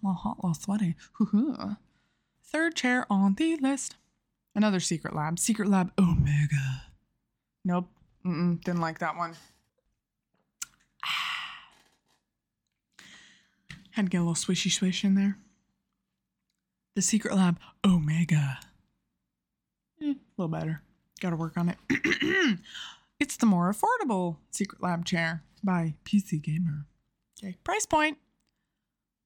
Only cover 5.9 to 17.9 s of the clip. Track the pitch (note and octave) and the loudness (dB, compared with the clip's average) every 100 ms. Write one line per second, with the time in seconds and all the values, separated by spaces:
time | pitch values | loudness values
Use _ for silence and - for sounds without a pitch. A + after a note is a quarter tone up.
5.9 | - F3+ E3 C#3+ D3 D3 C#3+ C3+ C3 - | 2 4 4 4 2 2 0 -2 -6 -12
6.9 | - _ _ _ _ _ _ F3+ F3 F3 | -20 _ _ _ _ _ _ -2 -2 -4
7.9 | _ _ _ F3+ D#3+ F3 E3+ F3+ F3 E3 | _ _ _ -6 0 0 0 -2 -2 -2
8.9 | D#3 E3 E3 E3+ D#3+ - _ _ _ _ | -4 -6 -4 -8 -8 -20 _ _ _ _
9.9 | _ _ _ _ _ _ _ - _ _ | _ _ _ _ _ _ _ -18 _ _
10.9 | _ - - - - - - - _ _ | _ -8 -6 -6 -8 -12 -16 -20 _ _
11.9 | _ _ _ _ _ _ _ _ _ _ | _ _ _ _ _ _ _ _ _ _
12.9 | - - - - _ _ _ _ - - | -20 -20 -20 -20 _ _ _ _ -20 -10
13.9 | - F#3+ F#3 E3+ D#3+ - F3+ F#3+ - F#3 | -2 0 2 0 0 -2 -2 0 0 0
14.9 | F3 G3 G3 G3 G3 - _ _ _ _ | 0 2 4 2 -2 -12 _ _ _ _
15.9 | _ _ _ _ _ _ _ _ _ _ | _ _ _ _ _ _ _ _ _ _
16.9 | G#3 F3+ G#3+ - G3 F3+ E3+ - _ G3+ | -4 0 0 2 4 4 2 -6 _ 2